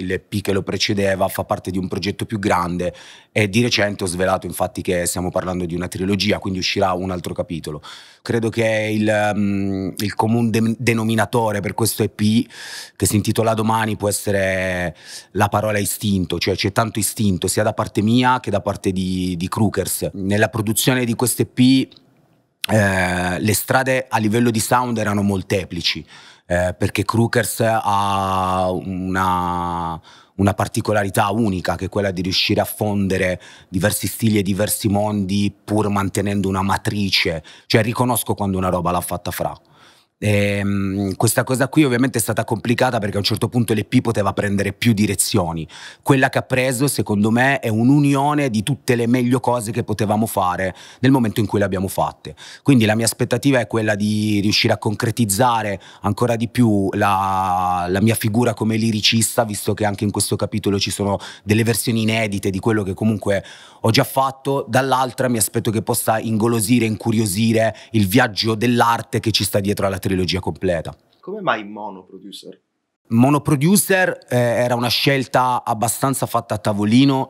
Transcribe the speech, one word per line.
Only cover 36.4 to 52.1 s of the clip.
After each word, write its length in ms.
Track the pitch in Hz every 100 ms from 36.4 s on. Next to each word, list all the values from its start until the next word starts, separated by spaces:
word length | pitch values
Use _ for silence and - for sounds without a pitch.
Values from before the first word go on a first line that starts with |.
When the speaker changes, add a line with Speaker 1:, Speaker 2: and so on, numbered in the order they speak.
| 95
Speaker 1:
una 140 | 98
matrice. 840 | 98 92 - 104 98 - 92 80 - - -
Cioè, 180 | 120
riconosco 500 | 107 113 123 120 -
quando 240 | 104 101 92
una 120 | 92
roba 220 | 90 85
l'ha 100 | 87
fatta 300 | - 87 -
Fra. 220 | - 76 - _ _ - _ _ -
Ehm, 960 | 104 101 101 101 98 101 98 98 98 92
questa 260 | 113 -
cosa 240 | 117 127 131
qui 160 | -
ovviamente 340 | 147 120 135 120
è 40 |
stata 240 | - 107 113
complicata 520 | 107 117 120 127 123
perché 180 | 101 95
a 40 |
un 60 | 98
certo 240 | 104 120
punto 240 | 123 113
l'E 100 | 107
P 160 | 101 127
poteva 320 | 120 107 98
prendere 400 | 92 101 98 98
più 220 | - 120
direzioni. 720 | 104 104 98 - 107 85 82 78 - - -
Quella 280 | - 135 131
che 80 | -
ha 60 |
preso, 440 | - 123 127 120 143
secondo 420 | - 104 104 110
me, 300 | 117 131 139
è 80 | 120
un'unione 840 | 110 120 147 143 139 143 147 139
di 140 | 107
tutte 320 | 107 139 - 120
le 100 | 117
meglio 360 | 127 123 123
cose 320 | - 120 104
che 100 | 117
potevamo 420 | - 107 101 107 110
fare 480 | - 92 90 95 - - -
nel 100 | 127
momento 300 | 135 113 101
in 40 | 101
cui 140 | 110
le 60 | 101
abbiamo 240 | 95 92
fatte. 480 | - 78